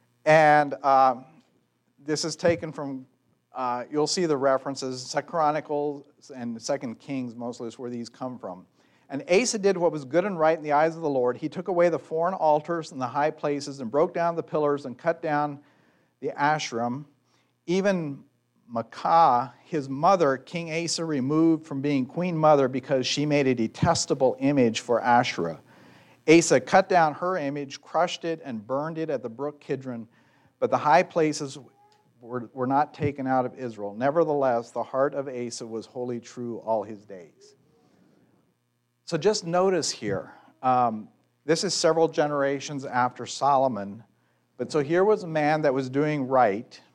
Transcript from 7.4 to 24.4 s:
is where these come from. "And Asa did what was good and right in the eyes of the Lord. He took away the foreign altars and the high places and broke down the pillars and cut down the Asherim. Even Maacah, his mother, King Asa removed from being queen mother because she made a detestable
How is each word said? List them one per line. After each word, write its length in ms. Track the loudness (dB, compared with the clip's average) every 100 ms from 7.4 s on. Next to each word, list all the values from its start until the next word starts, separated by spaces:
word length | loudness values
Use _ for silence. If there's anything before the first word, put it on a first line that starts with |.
| -12 -10 -12
is 140 | -12
where 100 | -12
these 180 | -10 -12
come 300 | -10 -12 -10
from. 260 | -12 -14 -16 _ _ _ -12
"And 140 | -10 0
Asa 280 | 0 2 0
did 200 | 0 2
what 120 | 0
was 140 | -2
good 220 | -2 0 0
and 120 | 2
right 180 | 2 2
in 60 |
the 100 | 0
eyes 220 | 2 2
of 60 | 0
the 80 | -4
Lord. 300 | 0 0 -2
He 100 | -6
took 200 | -8 -4
away 200 | 2 2
the 100 | 2
foreign 360 | -4 -2 -2
altars 580 | 0 2 2 0 -6 -6
and 80 | -6
the 60 | -6
high 240 | -2 -2
places 500 | -2 -4 -4 -6 -10
and 100 | -4
broke 220 | 0 0
down 240 | 0 -2 -2
the 60 |
pillars 420 | -4 -2 0 -2
and 140 | -4 -8
cut 240 | -4 -2
down 380 | -2 -2 -2 -6 _ _ _ _ _ _
the 80 | -10 -2
Asherim. 680 | 0 0 -2 -4 -4 -4 -10 _ _ _ _ _ -2
Even 560 | 0 2 0 -2 -10 -16 _ _ _ _
Maacah, 840 | -8 -8 -6 2 6 6 4 0 -10
his 240 | -8 -6 -6
mother, 480 | 0 4 4 4 2
King 480 | -4 -10 -6 -4
Asa 220 | -4 -4 -2
removed 600 | -2 0 2 4 2 -2
from 140 | -6
being 240 | 0 0
queen 320 | -2 -4 -4 2
mother 320 | 6 6 4
because 380 | 0 -2 -2 0
she 180 | -2
made 220 | 0 2 2
a 80 |
detestable 840 | 2 -2 0 0 2 0 2 2 2